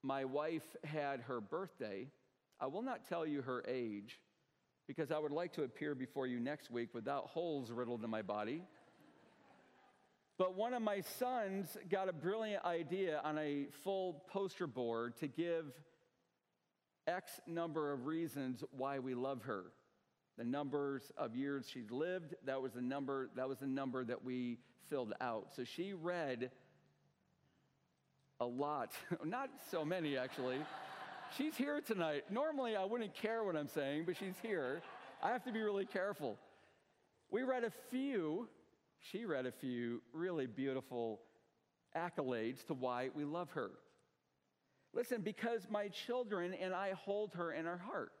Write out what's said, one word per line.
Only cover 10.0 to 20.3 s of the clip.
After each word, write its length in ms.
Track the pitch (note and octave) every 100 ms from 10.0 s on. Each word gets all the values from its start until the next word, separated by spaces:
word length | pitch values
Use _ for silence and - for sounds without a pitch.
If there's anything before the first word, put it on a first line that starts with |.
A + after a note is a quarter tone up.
| _ _ _ -
But 160 | F#3 F#3
one 180 | A3+
of 80 | B3
my 200 | G#3+ G3+
sons 760 | - - B3 B3+ G3+ F#3+ F3+ - F3
got 220 | F#3+ F#3+
a 40 |
brilliant 520 | E3 D#3+ A3 A3 G3+ F3
idea 540 | E3+ D3+ F#3 F#3 D3+
on 180 | D3+ D3+
a 300 | D3+ C#3+ C#3 -
full 420 | F#3+ F#3+ F#3 E3+ -
poster 380 | G3 G3 - E3+
board 500 | A#2+ A#2+ A2+ A#2 A#2
to 100 | D3+
give 440 | C#3+ E3+ E3 D3+ - - _ _ _ _ _ _ _ _ _ _ _ -
X 340 | F3+ - - -
number 480 | E3 E3+ D#3 D3
of 140 | C#3 B2+
reasons 560 | D#3+ E3 C#3+ C3 B2 D3+
why 260 | C3+ C3+ C#3
we 160 | C3
love 300 | B2 C3 C3
her. 280 | A2+ G#2 F2+ - _ _ _ _ _